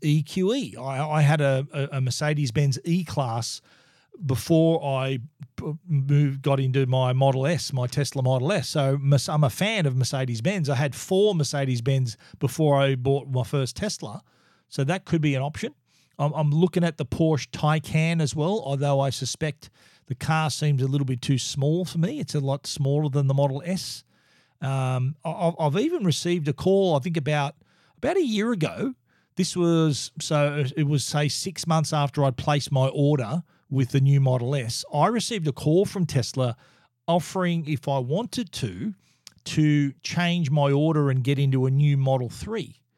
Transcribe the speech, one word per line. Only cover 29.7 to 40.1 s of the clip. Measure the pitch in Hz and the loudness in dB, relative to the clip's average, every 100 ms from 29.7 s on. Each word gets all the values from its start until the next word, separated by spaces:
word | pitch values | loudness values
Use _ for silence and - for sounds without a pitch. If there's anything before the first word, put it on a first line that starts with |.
| 165 156 135 - - | 4 2 0 -6 -10
so | - 151 147 147 135 156 | -2 2 2 0 -2 0
it | 143 | 0
was, | 147 | 0
say, | - 147 147 | 0 0 0
six | - 190 - 165 | -2 -6 -6 0
months | 160 151 | 0 2
after | 151 143 - | 0 0 0
I'd | 139 123 | 0 0
placed | - 147 - | 0 0 0
my | 135 131 | 0 2
order | - 143 147 104 165 - _ _ | 2 2 2 -2 -6 -6 _ _
with | 135 127 | -2 0
the | 143 | 4
new | 135 139 | 4 6
Model | 135 127 120 | 4 2 0
S. | 143 117 - - | -4 -4 -8 -4
I | 147 175 | 2 2
received | 233 - 220 151 | 2 -2 -2 -2
a | |
call | - 151 170 | -2 2 2
from | 202 196 | 2 -2
Tesla | 165 139 110 135 123 - _ _ _ _ - | -2 0 -2 -2 -4 -4 _ _ _ _ -2
offering, | 170 - 190 175 170 151 | 0 0 -2 -2 -2 -2
if | 147 - | -4 -2
I | 139 | -2
wanted | 127 165 - 254 214 | -2 -4 -4 -6 -8
to, | - 110 90 208 190 _ _ - - | -6 -8 -6 -8 -8 _ _ -20 -18
to | - - 151 147 143 - | -4 0 4 4 0 -4
change | - | -8